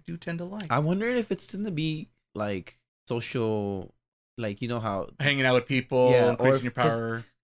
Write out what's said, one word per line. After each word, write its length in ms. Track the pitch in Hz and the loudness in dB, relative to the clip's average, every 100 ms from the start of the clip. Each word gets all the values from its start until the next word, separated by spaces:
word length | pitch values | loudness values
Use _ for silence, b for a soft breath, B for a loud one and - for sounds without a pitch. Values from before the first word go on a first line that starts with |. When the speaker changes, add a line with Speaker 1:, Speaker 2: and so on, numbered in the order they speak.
Speaker 1:
do 120 | 156 170 | -12 -10
tend 220 | 175 170 | -8 -8
to 60 | |
like. 220 | 175 208 165 | -8 -8 -2
Speaker 2:
I 80 | 123 | 0
wonder 280 | 151 196 226 | 2 0 0
if 240 | 247 214 | -2 -2
it's 160 | 185 - | -4 -6
gonna 200 | 196 208 | -8 -6
be, 360 | 151 160 156 - _ _ 101 | -2 -2 -4 -10 _ _ -6
like, 420 | 104 98 - _ _ _ - | -4 -4 -8 _ _ _ -6
social, 840 | 117 - 127 110 107 101 98 - _ _ _ _ - | -4 -2 -2 0 0 -2 -4 -8 _ _ _ _ -8
like, 240 | 110 101 | -6 -4
you 60 | 117 | -4
know 120 | 120 | -2
how 280 | 110 98 - - | -2 -4 -6 -2
Speaker 1:
Hanging 260 | 139 139 | 0 2
out 100 | 131 | 4
with 120 | 127 120 | 4 2
people, 460 | 131 127 127 123 | -2 2 4 6
Speaker 2:
Yeah, 140 | 123 120 | 6 4
or 40 | |
Speaker 1:
increasing 260 | 120 127 135 | 4 2 2
Speaker 2:
if, 40 | |
Speaker 1:
your 60 | 123 | 0
Speaker 2:
'cause 220 | 127 117 | 0 0
Speaker 1:
power. 300 | 117 113 113 - _ | 2 -2 -6 -8 _